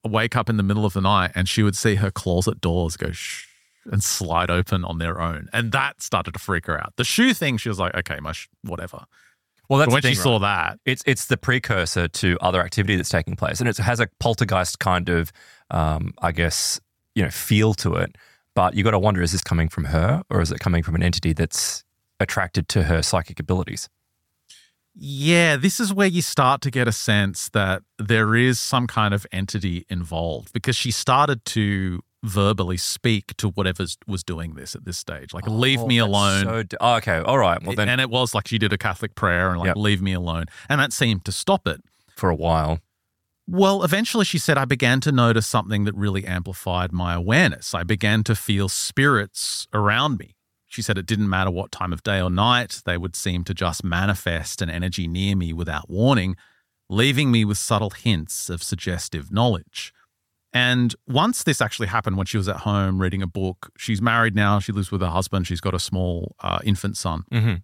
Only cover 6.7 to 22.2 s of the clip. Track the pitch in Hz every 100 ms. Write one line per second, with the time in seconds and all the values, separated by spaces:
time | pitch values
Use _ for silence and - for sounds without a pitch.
6.7 | 76 - - - - 254 214 151 113 120
7.7 | 95 87 - - 73 76 - - _ 104
8.7 | 87 92 - - _ _ _ _ _ _
9.7 | 139 147 131 127 123 92 113 101 95 82
10.7 | 101 - 131 - 127 - 123 - 127 -
11.7 | 98 82 - 85 - 95 87 90 92 87
12.7 | - 98 95 - 87 82 92 76 76 123
13.7 | 101 98 117 117 - 120 113 104 92 90
14.7 | - - 90 90 85 82 - - - _
15.7 | 87 78 78 76 - 87 78 85 - -
16.7 | - - _ _ - 87 - - 104 107
17.7 | 104 92 87 87 - _ _ _ - 92
18.7 | 101 101 104 104 92 85 87 - 82 82
19.7 | - 71 78 90 151 - 95 82 - -
20.7 | 85 82 82 85 - 82 78 80 - -
21.7 | - - _ _ _